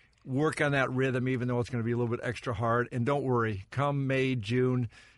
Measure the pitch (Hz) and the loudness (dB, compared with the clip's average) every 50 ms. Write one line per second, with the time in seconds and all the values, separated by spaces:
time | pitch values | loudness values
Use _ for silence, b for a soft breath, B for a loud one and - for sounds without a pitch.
0 | b b b b b 139 127 139 156 156 - - 151 143 143 135 131 123 131 127 | b b b b b -4 -2 0 0 0 2 2 0 2 2 2 0 0 0 0
1 | 135 131 123 127 123 127 131 117 123 123 123 120 117 - 127 120 110 117 117 120 | 0 2 0 0 0 0 0 -2 0 0 0 0 -2 -2 -2 -4 -2 0 0 0
2 | 123 113 117 - - 127 110 - - 135 110 95 120 113 117 120 120 - - 123 | 0 0 -2 -2 -4 -4 -6 -6 -6 -6 -4 -2 0 2 2 2 0 0 -2 -2
3 | 120 143 143 143 127 131 123 117 113 110 104 95 98 - - 127 143 143 143 139 | 0 0 0 0 0 2 2 2 2 0 -2 -4 -8 -8 -4 -2 -2 0 0 0
4 | 135 131 135 131 131 131 131 123 101 107 123 127 127 127 127 127 120 110 B B | 0 0 0 2 2 0 0 -2 -2 0 0 2 2 2 2 0 -2 -4 B B
5 | B B B | B B B